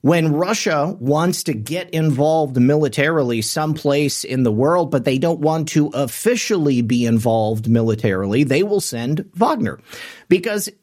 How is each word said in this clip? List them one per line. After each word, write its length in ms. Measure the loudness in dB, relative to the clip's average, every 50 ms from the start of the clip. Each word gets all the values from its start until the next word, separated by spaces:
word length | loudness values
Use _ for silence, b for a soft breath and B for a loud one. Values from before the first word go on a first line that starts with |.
when 320 | 4 4 4 4 4 2
Russia 640 | 2 0 0 -2 -2 -2 -2 -2 0 0 -2 -4 -4 -4
wants 420 | -2 0 0 2 2 0 -2 -2
to 120 | -4 -6 -6
get 360 | -6 -6 -6 -6 -6 -6 -4
involved 680 | -4 0 0 0 2 2 2 2 2 0 0 0 2
militarily 840 | 2 4 4 4 2 2 0 0 0 0 0 2 0 0 0 -2 -2
someplace 800 | -4 -4 -4 -4 -2 -2 -4 -2 0 0 2 2 0 0 -2 -4
in 220 | -6 -4 -2 0 0
the 80 | 2
world, 400 | 2 2 2 2 2 2 0 0
but 120 | -2 -2 0
they 140 | 0 0 0
don't 220 | 0 0 0 0
want 300 | 0 0 0 0 -4 0
to 180 | 2 2 2 2
officially 920 | 0 -2 -4 -4 -4 -2 0 0 0 0 0 -2 0 0 2 2 2 2
be 220 | 0 0 0 0 2
involved 640 | 2 2 2 2 2 2 2 0 0 -2 -2 0 2
militarily, 760 | 2 4 4 2 0 0 0 0 0 0 -2 0 0 0 2
they 180 | 2 2 0
will 180 | 2 2 0 -2
send 480 | -2 -4 -8 -6 -4 -4 -4 -4 -6 -10 _
Wagner 460 | -2 0 0 0 -2 -4 -6 -6 -10 B B B B B B B B B B
because 400 | 2 2 2 -2 -4 -4 -4 -6 -12 _